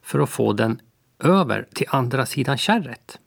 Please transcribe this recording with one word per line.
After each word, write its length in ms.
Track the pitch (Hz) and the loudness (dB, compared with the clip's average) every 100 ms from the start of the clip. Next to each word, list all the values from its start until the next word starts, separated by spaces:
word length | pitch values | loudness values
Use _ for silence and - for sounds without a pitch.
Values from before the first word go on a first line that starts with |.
för 180 | - 143 | -2 0
att 100 | 143 | 0
få 240 | - 113 | 0 0
den 280 | 107 113 113 _ _ _ _ | 2 0 -2 _ _ _ _
över 480 | 151 190 147 104 110 | 4 4 2 -2 -6
till 120 | - 135 | -8 -2
andra 360 | 139 123 131 123 | 0 0 -2 -2
sidan 320 | - 131 139 | -2 -2 0
kärret. 640 | - 220 143 117 - - | 2 0 0 -12 -18 -20